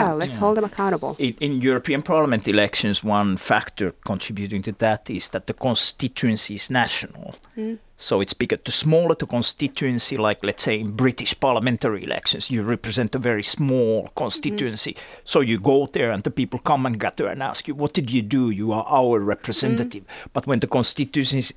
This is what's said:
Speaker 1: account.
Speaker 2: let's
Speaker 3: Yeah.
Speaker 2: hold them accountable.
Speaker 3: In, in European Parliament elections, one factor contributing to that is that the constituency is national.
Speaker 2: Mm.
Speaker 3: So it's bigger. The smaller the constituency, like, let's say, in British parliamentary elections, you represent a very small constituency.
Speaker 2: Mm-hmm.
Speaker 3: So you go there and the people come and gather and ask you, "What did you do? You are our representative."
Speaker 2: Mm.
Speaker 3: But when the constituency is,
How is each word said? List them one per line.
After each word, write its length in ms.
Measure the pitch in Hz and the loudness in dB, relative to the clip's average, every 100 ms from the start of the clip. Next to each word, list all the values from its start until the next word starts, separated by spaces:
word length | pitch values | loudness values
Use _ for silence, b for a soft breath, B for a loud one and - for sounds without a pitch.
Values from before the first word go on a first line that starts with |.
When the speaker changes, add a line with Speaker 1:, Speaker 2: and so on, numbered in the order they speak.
Speaker 1:
account. 180 | 196 156 | 2 0
Speaker 2:
let's 160 | 143 117 | -2 0
Speaker 3:
Yeah. 40 | |
Speaker 2:
hold 160 | 202 214 | 2 2
them 60 | 208 | 0
accountable. 500 | - 196 160 135 139 | 0 0 0 -2 -2
Speaker 3:
In, 160 | 131 - | -2 -2
in 220 | 147 131 | -2 0
European 400 | 131 127 143 139 | 2 2 0 -2
Parliament 440 | 147 160 147 113 - | 2 2 4 2 2
elections, 560 | 104 104 - 107 101 | 4 4 2 0 0
one 320 | 107 104 101 92 | 0 2 2 0
factor 560 | - 107 - - 92 - - | 2 0 0 -4 -4 -4 -6
contributing 560 | 95 - 101 101 101 | -6 -6 -6 -4 -4
to 80 | 110 | -6
that 360 | 98 110 104 - | 0 0 0 -4
is 200 | 98 - | -6 -4
that 180 | 95 - | -6 -6
the 60 | |
constituency 1000 | - 131 110 - - 131 - 123 110 - | -4 0 2 0 0 -4 0 0 0 -2
is 160 | 101 - | -4 0
national. 640 | 127 113 - - - - - _ 226 | 0 0 -2 -8 -12 -16 -18 _ -8
Speaker 2:
Mm. 220 | 220 226 _ - | -6 -8 _ -10
Speaker 3:
So 220 | - 98 | 0 0
it's 140 | 98 - | 0 -2
bigger. 240 | - - | -2 -2
The 80 | - | 0
smaller 440 | - 151 160 170 160 | 0 4 4 4 2
the 100 | 139 | 0
constituency, 920 | 120 117 - 143 - 135 120 - 127 | -2 -2 -2 -4 -2 -2 0 -2 0
like, 280 | 107 101 101 | 0 0 -2
let's 160 | - | -2
say, 180 | - 110 | 0 0
in 120 | 107 | -2
British 420 | 107 127 120 127 - | 2 2 2 -4 0
parliamentary 640 | 135 117 123 120 123 101 | 2 2 2 0 0 -2
elections, 480 | - - - - - | -4 -4 -2 -2 -2
you 100 | 120 | -2
represent 540 | 104 - 113 110 113 135 | 0 -2 -2 -2 -2 0
a 20 | |
very 220 | 120 107 | 0 0
small 680 | - - 139 127 113 110 - - | 0 0 2 4 4 2 0 -4
constituency. 760 | 117 - - 208 127 110 - | -2 -2 -2 -2 -2 -2 -6
Speaker 2:
Mm-hmm. 280 | - - - - | -8 -16 -16 0
Speaker 3:
So 140 | 165 | 2
you 160 | 120 110 | 4 2
go 280 | 117 139 135 | 4 4 4
there 200 | 180 117 | 0 0
and 100 | 101 | 0
the 80 | - | -2
people 300 | - 120 123 | -2 -4 -2
come 260 | - 139 131 | 0 2 0
and 140 | 110 | -2
gather 280 | 104 - 101 | -4 -2 -4
and 140 | 135 | -4
ask 260 | 135 - - | -6 -6 -6
you, 60 | |
"What 200 | 143 147 - | -4 -2 -2
did 160 | 123 | 0
you 100 | 127 | 0
do? 300 | 107 135 120 | 0 0 0
You 200 | 101 110 | 0 -2
are 140 | 107 - | -2 2
our 320 | 143 123 113 | 2 4 4
representative." 840 | 101 127 - - 131 120 170 104 | 2 -2 -4 -2 0 0 -2 -8
Speaker 2:
Mm. 260 | - - - | -16 -18 -8
Speaker 3:
But 120 | 131 139 | -6 0
when 140 | 123 | 0
the 80 | 120 | 2
constituency 720 | 127 - - 131 147 131 131 | 2 0 0 -2 -2 0 0
is, 140 | 123 | -2